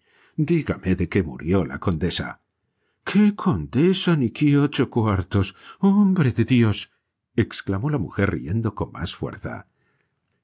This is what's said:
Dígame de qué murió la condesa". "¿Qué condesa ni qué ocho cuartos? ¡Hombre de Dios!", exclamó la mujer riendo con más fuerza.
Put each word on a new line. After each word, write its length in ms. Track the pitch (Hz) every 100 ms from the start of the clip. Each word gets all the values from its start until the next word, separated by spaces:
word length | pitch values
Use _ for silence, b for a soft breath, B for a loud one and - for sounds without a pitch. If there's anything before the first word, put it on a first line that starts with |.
| b b b b
Dígame 600 | 147 170 131 87 92 90
de 120 | 85
qué 160 | 104
murió 400 | 80 - 78 95 82
la 140 | 69
condesa". 600 | - 80 85 - 80 - _ _ _ _ _ _
"¿Qué 320 | - 202 208 208
condesa 800 | 190 101 73 117 175 185 - 160
ni 160 | 117
qué 260 | - 151 143
ocho 320 | 143 147 127
cuartos? 640 | 123 110 92 90 101 95 B B B
¡Hombre 520 | 196 202 202 180 131
de 140 | 113 113
Dios!", 460 | 127 113 101 - _ _ _ _ -
exclamó 540 | 104 - - 98 143
la 80 | 147
mujer 340 | 85 - 98
riendo 420 | 82 71 101 113 -
con 160 | -
más 240 | - 85 -
fuerza. 520 | 123 - - 107 - _ _ _ _ _ _ _